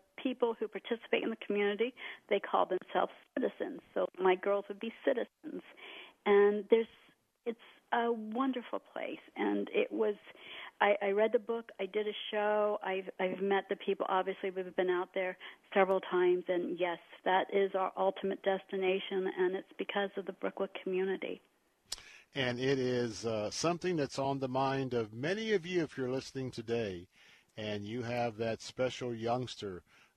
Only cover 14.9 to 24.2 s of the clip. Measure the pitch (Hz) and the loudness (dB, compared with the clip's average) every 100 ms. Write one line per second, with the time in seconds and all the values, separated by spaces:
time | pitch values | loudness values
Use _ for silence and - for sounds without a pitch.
14.9 | 180 180 196 185 180 - - - 202 190 | 2 0 -2 -4 -4 -12 -18 0 4 4
15.9 | 190 - 180 180 180 175 180 170 170 175 | 4 2 4 6 4 2 -2 -2 -2 -2
16.9 | 165 - - 190 190 - 196 196 190 190 | -2 -10 -6 2 2 2 2 2 2 -2
17.9 | - 190 190 196 196 196 190 - 196 185 | 0 0 0 -2 -2 0 0 -2 0 2
18.9 | 190 - 196 185 - 180 190 - - 190 | 2 0 -2 0 2 2 0 -6 -8 -4
19.9 | 202 196 196 190 190 190 - 196 - - | -2 -2 -4 -8 -6 -4 -2 -4 -4 -2
20.9 | 185 190 185 - - _ _ _ _ - | 0 0 -2 -4 -8 _ _ _ _ -12
21.9 | - - - - 143 127 123 131 135 127 | -12 -12 -20 -10 -4 -2 0 2 2 2
22.9 | 123 120 101 113 110 104 - 160 170 185 | 2 0 -2 -2 -2 -2 0 0 0 0
23.9 | 170 135 - | 0 0 -2